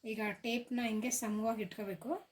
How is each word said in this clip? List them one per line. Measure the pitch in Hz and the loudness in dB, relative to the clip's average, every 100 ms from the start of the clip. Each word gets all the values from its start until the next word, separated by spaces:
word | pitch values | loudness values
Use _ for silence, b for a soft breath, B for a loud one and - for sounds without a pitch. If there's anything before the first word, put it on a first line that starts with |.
| 226 | -4
ಈಗ | 214 214 196 | 0 0 0
ಟೇಪ್ನ | 233 240 240 240 240 | 0 0 0 0 2
ಹಿಂಗೆ | 214 247 247 | 2 2 0
ಸಮವಾಗಿ | 220 214 220 226 190 | 0 2 2 2 -2
ಇಟ್ಕೋಬೇಕು. | - 202 190 233 370 - | -4 -4 -4 -2 -2 -4